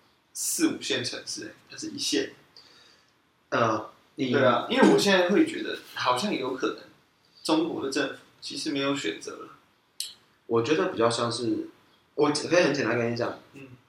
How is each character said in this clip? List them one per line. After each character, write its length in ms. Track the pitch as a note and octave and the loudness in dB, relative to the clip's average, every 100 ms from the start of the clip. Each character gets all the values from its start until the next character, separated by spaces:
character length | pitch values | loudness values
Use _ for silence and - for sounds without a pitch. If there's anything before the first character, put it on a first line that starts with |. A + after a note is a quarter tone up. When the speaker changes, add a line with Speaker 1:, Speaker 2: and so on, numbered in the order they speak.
| _ _ _ | _ _ _
Speaker 1:
四 340 | - - - D#3 | -8 -4 0 0
五 140 | - | 0
线 220 | - B2+ | -4 -4
城 180 | A#2 - | -4 -8
市 180 | - - | -10 -12
欸， 120 | - - - | -12 -16 -20
它 60 | - | -12
是 140 | - | -10
一 80 | - | -6
线。 340 | - C#3 - - _ - - - - _ _ _ _ _ _ | -2 -2 -2 -6 _ -20 -20 -20 -20 _ _ _ _ _ _
Speaker 2:
呃， 400 | C3 A2+ G#2+ - - _ - | 0 2 0 -4 -16 _ -6
你 160 | C3 | 0
Speaker 1:
对 100 | A2 | 4
啊， 240 | G#2+ - - | 4 4 2
因 80 | B3 | 4
为 160 | G3+ | 6
我 60 | G3+ | 6
现 140 | G3+ | 4
在 180 | F#3+ F3+ | 4 4
会 160 | G3 D#3+ | 4 2
觉 160 | - | 0
得 160 | - - - | -8 -10 -10
好 240 | - B2+ B2 | -4 0 0
像 160 | G#3 | 0
有 200 | D#3 B2+ | -4 -6
可 120 | - A2+ | -4 -4
能 120 | - - - _ _ _ _ | -6 -12 -20 _ _ _ _
中 240 | - D#3+ E3 | 0 2 2
国 160 | - | -2
的 80 | C3+ | -4
政 160 | D3 C3+ | -2 -4
府 60 | - - _ | -6 -18 _
其 160 | - - | -14 -8
实 160 | D#3+ | -4
没 80 | C#3+ | -2
有 120 | C#3 C#3 | -2 -2
选 240 | - - | -4 -6
择 120 | - | -8
了。 180 | - - - _ _ _ - - - _ _ - | -12 -14 -20 _ _ _ -12 -12 -14 _ _ -2
Speaker 2:
我 160 | A#2 | 0
觉 120 | A2+ | 2
得 140 | D#3 F#3 | 2 2
比 100 | G2 | 2
较 100 | A2+ | 2
像 220 | A#2 A#2+ | 2 -2
是， 380 | A2+ A#2 - - - _ _ _ - | -2 -2 -2 -4 -12 _ _ _ 0
我 140 | D3 | 2
可 280 | D3 B2 E3+ | 2 2 4
以 40 | |
很 100 | D3+ | 4
简 100 | C#3 | 2
单 140 | A2 A#2+ | 0 0
跟 140 | A#2 | 0
你 40 | A#2 | -2
讲， 220 | - - - | -4 -6 -14
Speaker 1:
嗯。 160 | C#3 C#3 - | -20 -20 -20